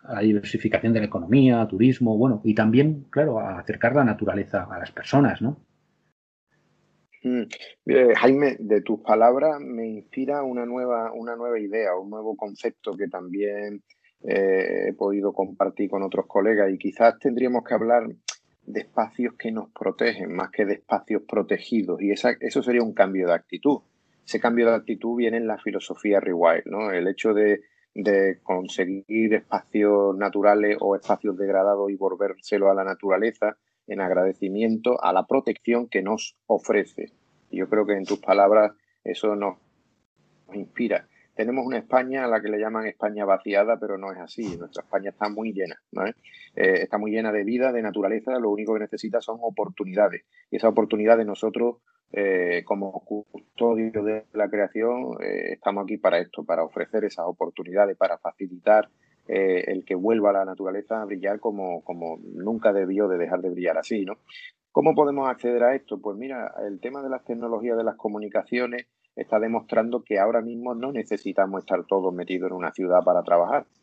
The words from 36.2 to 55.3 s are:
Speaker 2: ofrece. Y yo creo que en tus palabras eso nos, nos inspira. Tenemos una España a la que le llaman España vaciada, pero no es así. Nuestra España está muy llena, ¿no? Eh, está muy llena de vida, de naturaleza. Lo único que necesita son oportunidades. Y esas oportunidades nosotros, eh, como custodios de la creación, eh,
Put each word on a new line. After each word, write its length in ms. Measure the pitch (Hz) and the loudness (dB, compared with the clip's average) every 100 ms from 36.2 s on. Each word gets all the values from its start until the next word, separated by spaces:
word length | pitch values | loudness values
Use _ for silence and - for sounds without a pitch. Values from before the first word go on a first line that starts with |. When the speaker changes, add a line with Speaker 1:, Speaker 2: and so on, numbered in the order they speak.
| - - - | -6 -14 -2
Speaker 2:
ofrece. 640 | 104 - 104 - - - _ _ _ _ | 0 2 0 0 -6 -14 _ _ _ _
Y 60 | - | -8
yo 100 | 95 | -2
creo 180 | 107 104 | 0 2
que 80 | |
en 100 | 101 | -2
tus 160 | 92 101 | -2 -4
palabras 520 | - 98 101 107 107 - _ _ | 2 4 6 6 4 0 _ _
eso 320 | - - 107 | -10 -4 -2
nos, 220 | 101 101 - _ _ _ _ _ _ _ _ _ | -2 -4 -6 _ _ _ _ _ _ _ _ _
nos 100 | 101 | -14
inspira. 520 | 95 - 117 92 - _ _ | -10 -6 -2 -2 -4 _ _
Tenemos 300 | - 113 131 | -4 -4 -2
una 140 | 123 120 | -4 -6
España 460 | 110 127 127 135 | 0 0 0 -2
a 40 | 123 | 0
la 140 | 110 | 0
que 80 | 107 | -2
le 80 | 104 | -4
llaman 280 | 110 113 110 | -2 -4 -6
España 380 | - 107 104 | -6 -6 -2
vaciada, 540 | 98 95 101 101 107 113 | 0 0 2 0 2 0
pero 160 | 107 98 | -4 -6
no 160 | 98 | -8
es 60 | 92 | -12
así. 400 | 85 - 107 85 | -14 -10 -8 -8
Nuestra 240 | 85 - | -12 -14
España 280 | - 98 98 | -6 -6 -6
está 200 | - 104 | -6 -6
muy 220 | 104 113 | -6 -8
llena, 240 | 98 87 - _ | -6 -8 -8 _
¿no? 140 | - 98 | -6 -6
Eh, 80 | - - - - | -6 -16 -20 -10
está 440 | - 95 92 92 104 | 0 2 2 0 -4
muy 140 | 107 | -2
llena 200 | 110 110 | -2 -2
de 120 | 107 | -2
vida, 280 | 101 120 131 | -2 0 0
de 80 | 120 | 0
naturaleza. 580 | 107 98 95 113 117 127 | -2 -2 -2 -2 -2 -2
Lo 120 | 110 | -2
único 240 | 104 107 | -2 -2
que 60 | 110 | -4
necesita 420 | 104 104 110 113 | -4 -8 -4 -4
son 160 | - 113 | -4 -6
oportunidades. 840 | 117 101 101 - 95 92 104 - - _ _ | -6 -4 -6 -6 -6 0 0 0 -12 _ _
Y 60 | 113 | 0
esas 140 | 113 | 2
oportunidades 540 | 110 107 107 107 117 | 2 2 2 4 4
nosotros, 520 | 107 98 110 110 120 117 _ _ _ | 2 -4 -4 -2 -2 -4 _ _ _
eh, 500 | - 101 92 87 87 85 | -2 0 2 2 0 -2
como 260 | 101 98 - | -4 -4 -10
custodios 1000 | - 104 104 - - - 117 113 113 110 | -8 -8 -8 -18 -18 -2 0 2 -2 -2
de 200 | 107 110 - | -2 -4 -4
la 160 | 107 101 | -2 -2
creación, 640 | 104 98 110 113 123 131 - | 0 -2 0 -2 -2 -6 -6
eh, 300 | 50 | -6